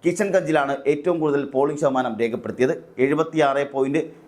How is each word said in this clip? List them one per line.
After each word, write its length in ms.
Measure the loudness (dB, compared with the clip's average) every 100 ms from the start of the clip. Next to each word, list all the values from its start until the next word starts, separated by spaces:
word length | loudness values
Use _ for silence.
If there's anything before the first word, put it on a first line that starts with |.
കിഷൻഗഞ്ചിലാണ് 680 | -2 0 2 2 2 0 0 0 0
ഏറ്റവും 260 | 0 0 0
കൂടുതൽ 200 | 2 0 0
പോളിംഗ് 280 | 0 0 0
ശതമാനം 300 | 0 0 -2 -2
രേഖപ്പെടുത്തിയത്, 520 | -2 -2 -6 0 0 0 -8 -2
എഴുപത്തിയാറ് 580 | 0 2 0 2 2 2 -2
പോയിന്റ് 280 | -2 0 0 -4 -10